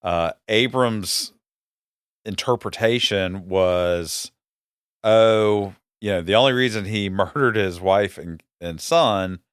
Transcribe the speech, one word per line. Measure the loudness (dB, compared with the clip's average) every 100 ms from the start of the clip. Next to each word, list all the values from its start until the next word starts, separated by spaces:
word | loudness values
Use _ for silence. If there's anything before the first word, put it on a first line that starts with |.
Uh, | -2 -2 -2 -6 0
Abrams' | 0 2 2 0 -2 -4 -6 -8 _ _ _ _ _ _ _ _ _
interpretation | -10 -6 -2 -2 -2 -2 0 2 0 0 -2 -6 -2
was, | 0 2 2 0 -2 -4 -8 -10 _ _ _ _ _ _ _
oh, | 2 4 6 4 2 0 -2 -10 _ _
you | -4
know, | -2
the | 2
only | 4 4
reason | 2 0 -2
he | -4 -2 -2
<laughs> |
murdered | -2 -2 0 0 2
his | -2 -2
wife | 2 2 2 -4
and, | -14 -14 _ _
and | -12 -10
son | 0 2 4 2 -2 -8 _